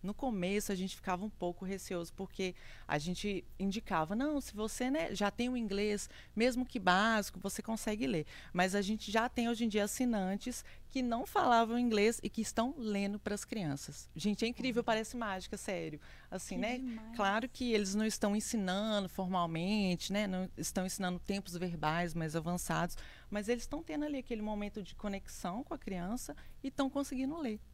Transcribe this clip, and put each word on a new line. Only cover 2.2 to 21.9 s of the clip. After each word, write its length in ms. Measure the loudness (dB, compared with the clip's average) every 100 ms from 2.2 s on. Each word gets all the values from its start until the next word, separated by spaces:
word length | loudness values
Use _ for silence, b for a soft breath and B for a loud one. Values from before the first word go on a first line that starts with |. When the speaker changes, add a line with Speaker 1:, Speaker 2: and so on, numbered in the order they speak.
| -8 -2 -4 -4 B B -2
Speaker 1:
a 100 | 0
gente 460 | 0 -2 -2 -2 -6 -4
indicava, 560 | -2 -2 0 2 2 0
"Não, 240 | 0 0
se 160 | -4 -4
você, 340 | -4 0 0
né, 240 | 0 0
já 160 | 0 0
tem 200 | 2 0
o 80 | 0
inglês, 520 | 0 2 2 0 -4 B B 2
mesmo 300 | 4 4 -2
que 140 | 2
básico, 600 | 6 6 6 4 2 -4
você 200 | -6 -4
consegue 460 | -4 -2 0 0 2
ler." 180 | 2 0 B B
Mas 200 | 2 4 4
a 60 |
gente 300 | 2 0 2
já 160 | 2 2
tem, 220 | 2 2
hoje 160 | 2 2
em 20 |
dia, 160 | 4
assinantes 800 | 2 2 2 2 2 0 -4 -6 -10 B -6
que 100 | -2
não 240 | 0 0 0
falavam 540 | 2 8 8 8 4
inglês 400 | 4 6 6 4
e 80 | -2
que 100 | -2
estão 360 | 0 2 0 0
lendo 400 | 0 2 0 0
pras 260 | -2 -4
crianças. 640 | -4 -2 0 -2 -6 -12 -12 0
Gente, 300 | 0 2 0
é 20 |
incrível, 340 | 0 2 2
Speaker 2:
Olha. 40 | 4
Speaker 1:
parece 320 | 2 0 -4
mágica, 400 | -4 -4 -6 -6
sério. 420 | -4 -4 -4 -8 B B B
Assim, 240 | -8 -6 -2
Speaker 2:
Que 60 |
Speaker 1:
né? 160 | -2 -2
Speaker 2:
demais. 380 | -4 -6 -8 0
Speaker 1:
Claro 340 | 2 2 -2
que 240 | -2 2
eles 220 | 4 4 2
não 100 | 2
estão 300 | 2 2 2
ensinando 720 | 0 0 0 0 2 0 0
formalmente, 1040 | -2 0 2 2 0 2 4 4 2 0
né? 140 | 0 0
Não 200 | 0 -2 -4
estão 300 | -2 0 -2
ensinando 320 | 0 -2 -2
tempos 400 | -2 -4 -4 -4
verbais 560 | -4 0 2